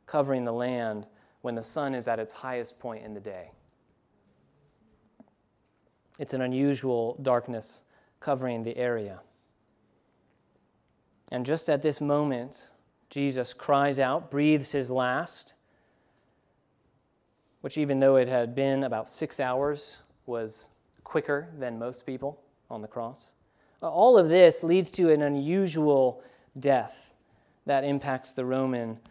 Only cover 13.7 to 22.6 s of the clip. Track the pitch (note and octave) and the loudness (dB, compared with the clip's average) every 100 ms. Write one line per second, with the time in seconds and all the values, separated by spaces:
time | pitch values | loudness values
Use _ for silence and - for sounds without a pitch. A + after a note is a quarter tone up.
13.7 | C#3+ C#3+ C3+ C3 D3+ E3+ C#3+ D3 D3+ C3+ | 2 4 2 0 0 -4 0 2 2 2
14.7 | C#3+ B2+ B2+ B2 C3 F3 - - _ _ | -4 -2 -2 0 -2 -6 -12 -20 _ _
15.7 | _ _ _ _ _ _ _ _ _ _ | _ _ _ _ _ _ _ _ _ _
16.7 | _ _ _ _ _ _ _ _ _ C#3+ | _ _ _ _ _ _ _ _ _ -8
17.7 | D3+ C#3+ C3+ C3+ C3+ B2 B2+ A#2 A#2+ C3+ | -2 0 4 6 6 4 2 0 0 0
18.7 | C3+ C3+ A2 A2 - D#3+ - B2+ B2+ C#3+ | 0 0 -4 -6 -8 -8 -4 -2 0 -2
19.7 | D3 - - _ _ - A#2 A2 - - | -4 -10 -18 _ _ -10 -8 -8 -12 -20
20.7 | _ _ _ - D#3+ D3 C#3+ E3+ D#3 B2+ | _ _ _ -4 -4 -2 -4 -4 -10 -8
21.7 | A2+ A#2+ B2+ - B2+ C#3 D3 _ _ | -6 -8 -10 -10 -8 -8 -10 _ _